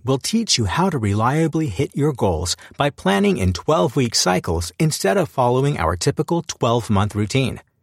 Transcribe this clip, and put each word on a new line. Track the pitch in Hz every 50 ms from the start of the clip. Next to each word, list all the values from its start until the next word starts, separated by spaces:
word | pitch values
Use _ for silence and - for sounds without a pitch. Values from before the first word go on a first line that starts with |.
| -
will | 120 135 135
teach | - - - 226 226 208 - -
you | 113
how | 92 87 - 180 196
to | 165
reliably | 139 107 101 101 104 110 123 139 156 165 160 147 160 160
hit | 143 92 - 135 - -
your | - 139 156 143
goals | - - 98 87 78 90 90 - - - - -
by | - 143 147
planning | - - - 185 196 196 202 202 185
in | 147 95 92 90
twelve-week | - - - 151 170 180 156 - 147 127 113 -
cycles | - - 185 185 180 - - 85 82 85 - - -
instead | 165 156 147 - - 196 190
of | 202 170 -
following | - - 127 123 123 131 135 143 147 -
our | 82 80 87
typical | 90 - - - - 151 - 175 170 170
twelve-month | - - - - 120 117 120 110 - 107 98 101 98 -
routine. | 101 107 104 - 131 135 113 - - - _ _ _